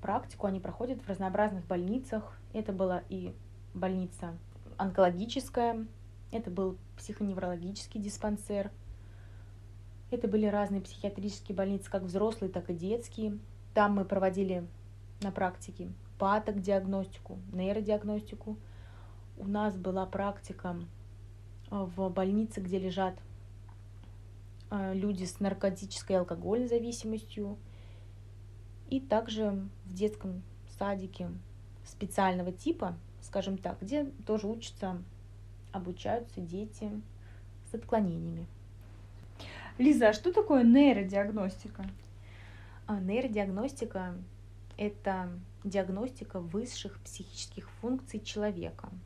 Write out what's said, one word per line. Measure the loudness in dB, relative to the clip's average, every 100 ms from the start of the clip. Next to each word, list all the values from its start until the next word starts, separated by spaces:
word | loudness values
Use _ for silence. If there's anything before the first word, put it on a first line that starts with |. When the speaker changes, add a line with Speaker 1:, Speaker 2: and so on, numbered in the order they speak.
Speaker 1:
практику | 0 0 -2 -2 0
они | 0
проходят | -2 -4 -2 -2
в | -2
разнообразных | 0 2 4 4 2 0
больницах. | 0 2 0 0 -4 -4 -12 -8
Это | -4 -2
была | 2 2 2 -2
и | -6 -6 -8 -14 -16 -10
больница | -2 2 2 -2 -4 -8 -8 -12 -14 -12 -2
онкологическая, | 2 8 8 8 0 -2 0 2 4 2 -4 -10 -16 -16 -6
это | -4 -2
был | 0 0 0 -10 -14
психоневрологический | -10 -2 -2 0 -2 -2 -4 -6 -8 -6
диспансер, | -4 -2 0 0 0 -2 -2 -6 -14 -12 -14 -14 -14 -14 -14 -16 -16 -16 -16 -14 -6
это | -2 2
были | 4 4
разные | 4 2 0
психиатрические | -4 -6 -4 -2 -4 -6 -6
больницы, | 0 0 0 -2
как | -4
взрослые, | 0 2 2 2 -2
так | -4 -2
и |
детские. | -2 0 -2 -2 -4 -2 -2 -8 -14 2
Там | 6 8 6
мы | 4
проводили | 4 4 4 2 2 -2 -10 -16 -16 -14 -6
на | -4
практике | 2 0 0 -12 -8 -8 -8 -10 2
патодиагностику, | 6 6 4 0 4 4 4 0 -2 -6 -10 -10 -6
нейродиагностику. | -2 0 2 2 2 2 -2 -4 -10 -8 -8 -10 -14 -14 -16 -16 -16 -14 -8
У | -2
нас | 2 2 0
была | 0 0 0
практика, | 0 0 -2 -8 -8 -4 -4 -8 -12 -16 -14 -14 -16 -16 -14 -6
а, | -2
в | -2 0 2
больнице, | 4 4 4 2 -2
где | 0 0
лежат, | 0 2 0 0 -12 -14 -14 -16 -16 -16 -16 -16 -14 -14 -16 -16 -16 -14 -6
а, | -2 0
люди | 0 0 0
с | -2 0
наркотической | 0 4 2 2 -6 -8 2 4
и |
алкогольной | 4 -2 2 2 4
зависимостью. | 2 2 -4 -2 -4 -4 -6 -4 -6 -12 -14 -14 -14 -16 -16 -16 -16 -16 -16 -16 -14 -2
И | -2
также | 2 2 2 0 2 0 -4 -10
в | -8
детском | 0 0 0 -6 -6 -8 -14 -14 -4
садике | -2 -2 -4 -6 -6 -6 -10 -16 -16 -16
специального | -14 -6 -2 4 6 6 0
типа, | 0 0 0 0 -4 -12 -14
скажем | -4 -2 0 0
так, | -2 -4
где | 0 0 0 -4 0
тоже | 0 0
учатся, | -4 -6 -6 -4 -4 -8 -14 -16 -14 -14 -14 -8
обучаются | -6 -4 -4 0 0 0 -8
дети | -6 -4 -6 -6 -4 -4 -8 -14 -14 -14 -14 -16 -8
с |
отклонениями. | -8 2 4 4 2 -2 -4 -8 -12 -14 -16 -16 -16 -16 -14 -14 -12 -12 -10 -8 6
Speaker 2:
Лиза, | 10 12 10
а |
что | 8 6
такое | 6 8 10
нейродиагностика? | 12 12 12 10 4 2 2 2 0 -2 -10 -8 -8 -8 -14 -16 -16 -16 -16 -16 -14 -12 -2
Speaker 1:
А, | 0
нейродиагностика — | 2 2 2 2 2 0 -2 -2 -4 -2 -4 -6 -10 -14 -16 -16 -12 -2
это | -2 0 0 0 0 -6 -10 -8
диагностика | 0 2 2 0 -2 -4 -8 -6
высших | -2 -2 -2 -6 -8 -10
психических | -12 -12 -12 -10 -10 -10 -14 -6
функций | -2 -2 -2 -8
человека. | -4 0 0 0 -6 -8 -12 -12